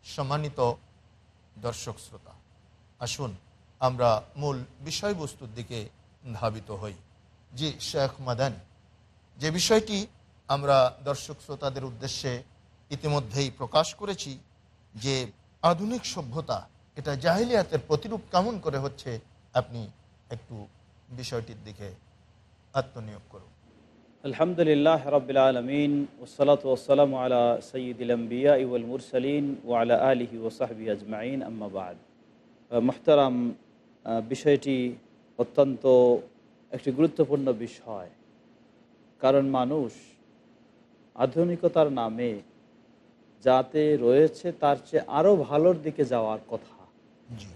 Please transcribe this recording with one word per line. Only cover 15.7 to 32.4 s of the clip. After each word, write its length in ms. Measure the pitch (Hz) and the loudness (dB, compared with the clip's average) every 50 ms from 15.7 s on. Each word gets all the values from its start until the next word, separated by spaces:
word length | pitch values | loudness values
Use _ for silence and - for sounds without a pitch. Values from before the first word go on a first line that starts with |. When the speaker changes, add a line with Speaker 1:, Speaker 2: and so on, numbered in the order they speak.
| 175 165 202 214 240 247 - | 0 2 -2 -6 -6 -6 -8
Speaker 1:
সভ্যতা 540 | - - 190 156 123 117 156 151 - 120 98 - - _ _ _ _ _ - | -10 -10 -10 -10 -10 -10 -10 -6 -6 -6 -8 -8 -12 _ _ _ _ _ -10
এটা 120 | 127 147 143 | -8 -6 -6
জাহিলিয়াতের 680 | 131 127 165 165 196 233 240 247 214 180 - 165 147 - | -2 0 0 2 2 2 2 2 0 0 2 -2 -4 -2
প্রতিরূপ 340 | - 156 151 - 208 226 208 - - | 0 -2 -2 -2 -6 -8 -8 -10 -2
কেমন 220 | - 180 190 226 233 190 - | 0 0 0 0 -4 -4 -6
করে 120 | 160 139 135 139 | -4 -4 -4 -6
হচ্ছে, 260 | 143 135 - - 135 117 110 - _ _ _ _ _ _ | -6 -8 -8 -10 -10 -10 -10 -12 _ _ _ _ _ _
আপনি 280 | 127 127 - 120 117 110 104 - _ _ _ _ _ _ _ 117 | -2 -2 -2 -10 -12 -12 -14 -16 _ _ _ _ _ _ _ -16
একটু 200 | 113 - _ 120 107 101 - _ _ _ _ _ _ _ _ 127 | -16 -16 _ -16 -16 -16 -18 _ _ _ _ _ _ _ _ -16
বিষয়টির 420 | 123 123 - 131 120 110 - 117 101 104 | -14 -12 -8 -8 -8 -8 -8 -16 -18 -18
দিকে 200 | 107 98 - 104 98 92 - _ _ _ _ _ _ _ _ _ _ _ _ _ _ _ 139 | -18 -16 -16 -16 -16 -18 -20 _ _ _ _ _ _ _ _ _ _ _ _ _ _ _ -4
আত্মনিয়োগ 420 | 131 131 - 123 107 107 104 - - _ - | -4 -4 -10 -16 -16 -16 -16 -18 -20 _ -20
করুন। 180 | 98 95 - _ _ _ _ _ _ _ _ _ _ _ _ _ _ - | -20 -20 -20 _ _ _ _ _ _ _ _ _ _ _ _ _ _ -10
Speaker 2:
আলহামদুলিল্লাহ 800 | 139 123 - 160 180 180 165 175 156 151 143 147 156 165 151 131 143 143 | -8 0 0 0 0 2 2 4 4 4 4 6 4 4 2 0 2 0
রাব্বিল 260 | 143 127 127 135 135 131 135 | 0 0 2 2 4 4 4
আলামিন, 440 | 131 123 120 127 139 147 147 143 143 143 143 139 - - | 4 2 -2 -2 -2 0 0 0 0 -2 -2 -6 -8 -18
ওয়াসসালাতু 460 | 123 113 - - 143 143 143 139 - | -20 -20 -2 0 4 4 4 4 4
ওয়াসসালামু 480 | 135 131 123 - - 139 143 147 139 135 131 127 | 0 -2 -2 2 2 4 6 6 4 2 -2 0
আলা 200 | 127 127 123 120 120 117 113 - - | 0 2 4 4 4 2 0 -4 -10
সাইয়্যিদিল 400 | - 131 127 123 120 110 123 117 | -10 -8 -8 -8 -8 -8 -2 0
আম্বিয়া 420 | 120 117 117 110 120 123 131 143 147 131 127 127 | 0 0 0 -4 -4 2 4 6 6 6 4 0
ওয়াল 160 | 123 123 113 117 | -2 -4 -4 -4
মুরসালিন 540 | 127 135 - - - 127 127 139 143 147 143 143 135 - - | -8 -10 -10 -4 -4 -4 -2 0 -2 -2 -2 -4 -6 -8 -6
ওয়া 100 | 117 120 117 | -2 0 0
আলা 140 | 117 120 120 - - 135 | 4 4 4 4 4 4
আলিহি 280 | 131 123 120 120 117 | 2 2 0 -6 -8
ওয়া 140 | 113 113 113 110 - | -8 -8 -8 -4 -4
সাহবিহি 300 | 131 117 117 107 110 113 | -6 -6 -6 -8 -6 -6
আজমাইন, 500 | 104 101 104 104 110 104 110 123 139 135 107 - | -6 -6 -6 -10 -10 -8 -6 -6 -6 -8 -8 -8
আম্মা 180 | 113 110 107 101 95 | -10 -10 -10 -8 -8
বা'দ। 220 | 98 92 90 87 | -8 -10 -10 -14
আহ, 840 | 85 _ _ _ _ _ _ _ _ | -18 _ _ _ _ _ _ _ _